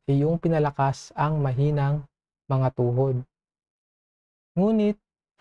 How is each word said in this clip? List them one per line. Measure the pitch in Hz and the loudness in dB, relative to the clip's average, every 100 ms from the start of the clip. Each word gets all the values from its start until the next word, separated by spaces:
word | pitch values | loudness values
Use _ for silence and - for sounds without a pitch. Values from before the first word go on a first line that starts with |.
iyong | - 139 147 170 | 0 0 2 0
pinalakas | 165 165 147 139 139 135 - - | 0 0 0 0 -2 -2 -8 -4
ang | 147 156 | -2 0
mahinang | 139 123 143 147 139 147 143 _ _ _ | -2 0 0 0 0 -2 -6 _ _ _
mga | - 135 131 - | -4 0 0 0
tuhod. | 123 120 135 127 127 _ _ _ _ _ _ _ _ _ _ _ _ | -2 0 0 -2 -6 _ _ _ _ _ _ _ _ _ _ _ _
Ngunit, | - 202 220 208 208 _ _ _ _ | -2 0 2 0 -2 _ _ _ _